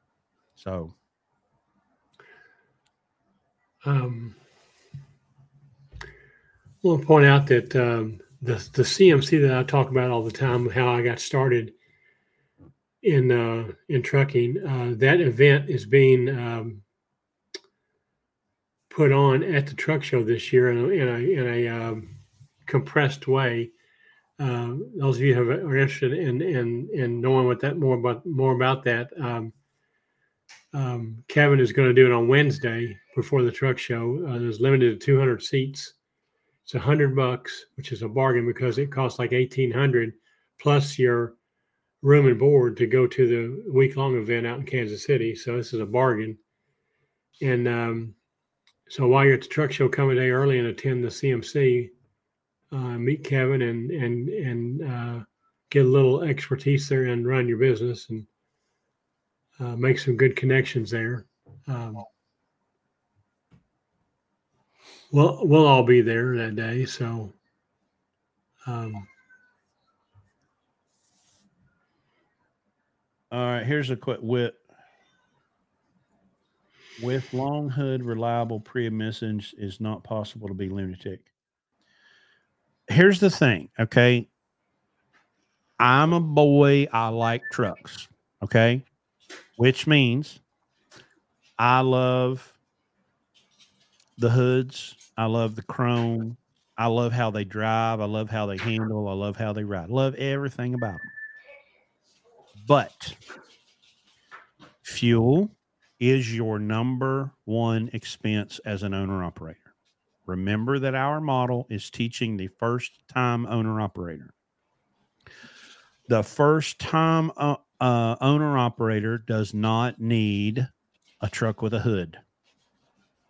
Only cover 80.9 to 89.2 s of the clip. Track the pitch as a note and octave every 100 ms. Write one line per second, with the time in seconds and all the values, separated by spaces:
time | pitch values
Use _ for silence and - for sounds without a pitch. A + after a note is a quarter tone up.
80.9 | F2+ - F#2 _ _ _ _ _ _ _
81.9 | _ _ _ _ _ _ _ _ _ _
82.9 | B2 F#3 F#3+ G3 - C#3+ G2 D2 - A2+
83.9 | - B2 B2 - _ _ _ _ _ _
84.9 | _ _ _ _ _ _ _ _ _ B2
85.9 | C3 D#3 F3 E3 D3+ D3 C#3+ C#3+ C#3+ C#3+
86.9 | A2+ A2+ A2+ A2+ A#2 - - A2 - -
87.9 | - - _ _ _ G2+ A#2 A2+ B2 -
88.9 | _ _ _